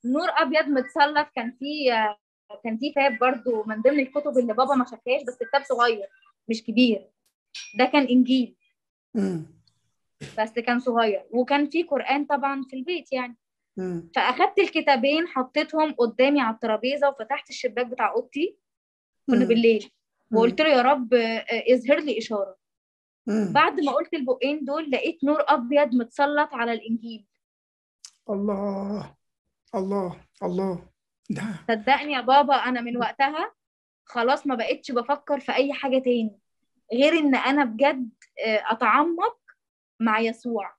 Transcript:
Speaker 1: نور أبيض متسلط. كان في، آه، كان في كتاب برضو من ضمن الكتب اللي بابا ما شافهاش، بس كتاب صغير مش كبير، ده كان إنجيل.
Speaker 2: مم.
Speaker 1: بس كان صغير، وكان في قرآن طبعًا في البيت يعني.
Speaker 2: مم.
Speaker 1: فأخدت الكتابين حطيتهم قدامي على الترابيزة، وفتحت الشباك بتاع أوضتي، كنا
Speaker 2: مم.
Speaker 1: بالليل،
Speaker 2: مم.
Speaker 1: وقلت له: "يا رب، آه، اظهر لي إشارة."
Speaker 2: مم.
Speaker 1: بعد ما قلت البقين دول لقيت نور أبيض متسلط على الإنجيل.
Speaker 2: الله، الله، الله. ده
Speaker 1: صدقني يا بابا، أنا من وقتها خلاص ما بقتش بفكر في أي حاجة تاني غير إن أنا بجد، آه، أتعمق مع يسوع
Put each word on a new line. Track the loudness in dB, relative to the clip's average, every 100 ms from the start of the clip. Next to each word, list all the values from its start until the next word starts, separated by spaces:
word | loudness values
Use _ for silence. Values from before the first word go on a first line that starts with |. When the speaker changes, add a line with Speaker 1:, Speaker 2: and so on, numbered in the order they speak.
| -2
Speaker 1:
نور | -2 0
أبيض | 0 2 2 2
متسلط. | 0 -2 2 2 2 -2 -6
كان | -8 -8
في، | -8 -2 0
آه، | 2 0 -4 _ _ _ -12
كان | -8 -4
في | -4
كتاب | 0 0 2
برضو | 0 0 -4 -4
من | -4 0
ضمن | 2 2
الكتب | -2 -4 0 0
اللي | 0
بابا | 0 2 2
ما | 0
شافهاش، | -6 -4 -4 -4
بس | -10 -2
كتاب | -2
صغير | -2 0 2 0 -6 _ _ _ -8
مش | -8
كبير، | -2 2 4 2 -4 _ _ _ _ -20 -18 0
ده | 2
كان | 2 4
إنجيل. | 4 6 2 0 _ _ _ _ _ _ -4
Speaker 2:
مم. | -2 -4 -8 _ _ _ _ _ _ _ -14 -4
Speaker 1:
بس | -4
كان | -4 -2 -2
صغير، | 0 0 0 0 -4
وكان | -2 0 0 0
في | -2
قرآن | -2 -4 -2 -2 0
طبعًا | -2 -2 -6 -8
في | -10
البيت | -8 -8 -6
يعني. | -8 -8 -14 _ _ _ -8
Speaker 2:
مم. | -6 -6 -4 0
Speaker 1:
فأخدت | 0 2 2 2
الكتابين | 0 0 2 4 4 0 -2
حطيتهم | -4 -2 -2 -2 0 0
قدامي | 2 -2 4 4 4
على | 0
الترابيزة، | -2 -2 -2 0 0 0
وفتحت | 0 -6 -8 -8
الشباك | -6 -6 -4 -6
بتاع | -2 -2
أوضتي، | -2 -6 -4 -6 -6 _ _ _ _ _ _ 0
كنا | 2
Speaker 2:
مم. | 4
Speaker 1:
بالليل، | 4 4 2 -2 _ _ _ _
Speaker 2:
مم. | 2
Speaker 1:
وقلت | 2 4
له: | 4
"يا | 4
رب، | 4 2 2
آه، | 2 2 -4 -4 -4 2
اظهر | 2 4 0
لي | 2 -6
إشارة." | -4 -6 -6 -10 _ _ _ _ _ _ -4
Speaker 2:
مم. | -2 2
Speaker 1:
بعد | 2 2 2
ما | -2
قلت | -2 -2
البقين | -6 -2 -2 -2 -4 -4
دول | -6 -2
لقيت | -2 -4 -2
نور | 0 0 2
أبيض | 0 2 2 2 0
متسلط | -2 -2 0 0 -2
على | -2 -4
الإنجيل. | -4 -4 -6 -6 -16 _ _ _ _ _ _ _ _ -20 _ -8
Speaker 2:
الله، | -4 -2 -2 -4 -6 -6 -8 -10 _ _ _ _ _ _ -6
الله، | -2 -2 -4 -8 _ _
الله. | -6 -4 -4 -6 -12 _ _ _ _
ده | -8 -6 -10 -4
Speaker 1:
صدقني | -4 2 0 0
يا | -4
بابا، | 4 4 6 2
أنا | 0 -4
من | -4 -4
وقتها | -4 0 -2 -2 -8 _ _ _ _ _ _
خلاص | -2 0 2 0
ما | -4
بقتش | -2 -4 -2
بفكر | -4 -2 -4 -2 -6
في | -2 0
أي | 0
حاجة | -2 0 0
تاني | 2 0 -2 -8 _ _ _ _ _
غير | 2 2
إن | 4 2 2
أنا | 2 0 0
بجد، | 2 0 0 -8 _ _ -8 -2
آه، | -2 -2
أتعمق | -2 2 2 2 0 -4 -4 _ _ _ _ _ _
مع | 0 0
يسوع | 0 -4 -6 -6 -8